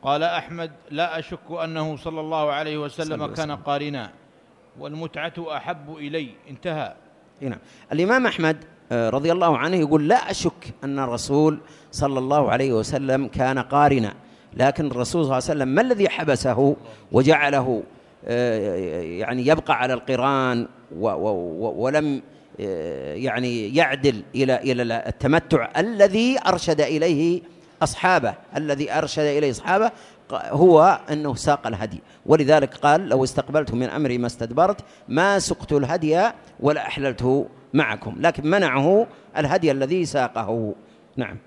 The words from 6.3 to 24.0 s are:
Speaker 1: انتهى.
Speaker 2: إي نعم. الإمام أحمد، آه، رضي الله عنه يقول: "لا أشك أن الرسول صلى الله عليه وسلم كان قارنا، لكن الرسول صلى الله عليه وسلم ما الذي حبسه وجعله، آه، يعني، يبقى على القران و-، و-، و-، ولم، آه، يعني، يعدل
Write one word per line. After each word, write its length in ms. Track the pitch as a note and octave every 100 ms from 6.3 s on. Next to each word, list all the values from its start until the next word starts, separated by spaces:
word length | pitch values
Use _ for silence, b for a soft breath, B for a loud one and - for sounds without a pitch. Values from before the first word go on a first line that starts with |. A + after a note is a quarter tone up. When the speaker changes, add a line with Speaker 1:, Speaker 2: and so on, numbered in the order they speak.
| G2 -
Speaker 1:
انتهى. 440 | C3+ F3+ D#3 A2+ - _ _ _ _
Speaker 2:
إي 60 | C3+
نعم. 100 | A2 B B B
الإمام 340 | D3 F#3 B3+ A#3+
أحمد، 300 | - D#3+ D#3 - - _
آه، 180 | A#2+ A2+
رضي 220 | B2+ D#3+
الله 260 | F3 E3+ C3+
عنه 180 | D3 F#3
يقول: 320 | D3+ D#3 D3+
"لا 220 | A#3+ -
أشك 440 | F#3+ F3 - - -
أن 140 | C#3 C#3
الرسول 600 | C3 A#2+ - C#3 D#3 D3+ B B B
صلى 260 | - C#3 C3+
الله 320 | C3 D3 B2+
عليه 220 | A#2+ C3+
وسلم 560 | A2+ G#2+ C#3+ C3+ C3+ C3
كان 300 | - C3 C3+
قارنا، 560 | A#2 C#3 D3 C#3 G#2+ - B B B G#2+
لكن 300 | C3 C#3+ D3+
الرسول 380 | B2 A#2+ F3
صلى 80 | C#3+
الله 20 |
عليه 100 | C3
وسلم 240 | B2+ D3+ C3
ما 140 | C#3+
الذي 260 | B3+ A3 G3
حبسه 680 | - D#3 B2+ C3 A#2 C#3 - B B B
وجعله، 720 | A#2 C3+ D#3 D3 C#3+ C3 A2+ - B B _ -
آه، 500 | A#2+ B2 A2 G2+ F2+ F2+ D#2+
يعني، 440 | D#2+ F2 G#2+ B2+ B2+
يبقى 320 | D#3+ - B2
على 160 | B2+
القران 760 | B2 - B2+ C3+ C3+ C3 A#2+ A#2 - - D#2+
و-، 120 | A2
و-، 200 | E2 G2+ F#2+ F2 E2
و-، 140 | A2 D2+
ولم، 380 | B2 D3+ D3+ C3+ - B B -
آه، 540 | G2 F2+ D#2+ C#2 C2+
يعني، 600 | D#2 B2+ A2+ B2 A#2 G#2
يعدل 480 | C#3 D#3 C3+